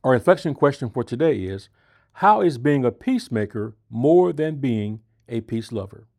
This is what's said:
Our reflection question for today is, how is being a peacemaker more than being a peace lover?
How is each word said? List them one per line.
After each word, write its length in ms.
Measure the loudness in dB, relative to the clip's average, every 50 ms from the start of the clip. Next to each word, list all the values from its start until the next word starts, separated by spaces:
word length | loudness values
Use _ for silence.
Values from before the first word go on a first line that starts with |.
| 4
Our 100 | 2 2
reflection 420 | 4 4 2 2 2 0 -6 -2
question 340 | 2 0 0 0 -2 -10 -8
for 140 | -6 -6 -6
today 400 | -6 -4 0 0 0 0 -2 -4
is, 260 | -8 -10 -12 -14 _ _ _ _ _ _ _ _ _ _
how 280 | 2 4 4 4 4
is 160 | 2 0 0
being 260 | 0 0 0 2 2 0
a 80 | -2
peacemaker 840 | -2 _ -4 -2 -2 -2 -4 -4 -4 -4 -4 -4 -6 -8 -8 -8 -12 _ _
more 460 | _ -6 0 2 4 6 6 4 2 0
than 220 | -2 -4 -4 -4
being 460 | -4 -2 -2 -2 -2 -2 -6 -8 -12 _ _ _ _ _ -8
a 120 | -8 -8
peace 320 | -6 -6 -8 -8 -6 -6 -8
lover? 340 | -8 -8 -10 -16 -20 -20 _ _